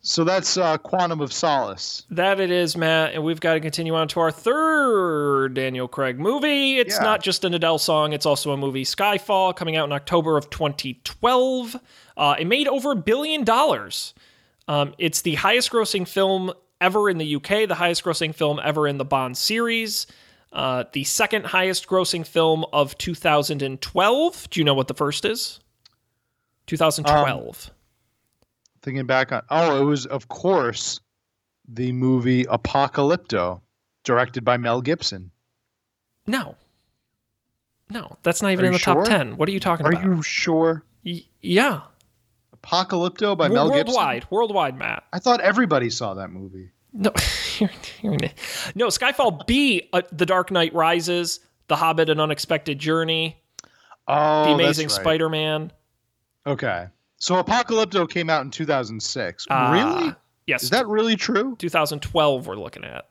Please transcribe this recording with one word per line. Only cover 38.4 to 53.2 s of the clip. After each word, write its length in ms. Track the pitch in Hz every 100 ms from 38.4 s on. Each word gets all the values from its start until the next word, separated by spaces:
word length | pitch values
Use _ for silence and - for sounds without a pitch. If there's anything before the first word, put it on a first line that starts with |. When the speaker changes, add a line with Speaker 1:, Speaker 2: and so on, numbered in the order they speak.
Speaker 2:
not 120 | 202
even 120 | 185
Speaker 1:
Are 40 | 185
Speaker 2:
in 40 |
Speaker 1:
you 40 | 180
Speaker 2:
the 60 |
top 120 | 190 175
Speaker 1:
sure? 60 |
Speaker 2:
ten. 320 | 208 214 123 -
What 120 | 160
are 40 |
you 60 | 196
talking 240 | 196 165
Speaker 1:
Are 60 | 151
Speaker 2:
about? 120 | 170
Speaker 1:
you 180 | 190 175
sure? 640 | 151 - - 160 165 160 _ _
Speaker 2:
Y-, 200 | - 170 - _
yeah. 380 | - 180 277 165 - _ _ _ _ _ _ _
Speaker 1:
Apocalypto 720 | - 170 185 185 175 - 208 185
by 120 | 156
Speaker 2:
Wo-, 60 |
Speaker 1:
Mel 140 | 226 147
Gibson? 160 | 277 -
Speaker 2:
worldwide, 320 | 247 160 120 -
worldwide, 480 | 196 233 202 147 131
Matt. 240 | - - _
Speaker 1:
I 60 | 180
thought 220 | 254 240
everybody 500 | 185 208 226 147 120
saw 240 | 110 113
that 160 | 95 95
movie. 400 | 90 95 92 92 _ _
Speaker 2:
No, 180 | 214 196 - -
<laughs> 240 | - - -
you're, 120 | 202 - - -
you're 120 | -
an, 160 | 151 - - - - - 185
no, 100 | 226
Skyfall 580 | - 254 277 247 156 -
B, 420 | 247 285 190 -
uh, 100 | 180 175
The 120 | 151
Dark 260 | 175 185 180
Knight 200 | 185 165
Rises, 680 | 165 160 170 165 175 170 - _ _ _
The 100 | 151
Hobbit, 320 | 160 160 160
An 100 | 156
Unexpected 580 | 156 147 - 156 156 139
Journey, 640 | 156 160 160 160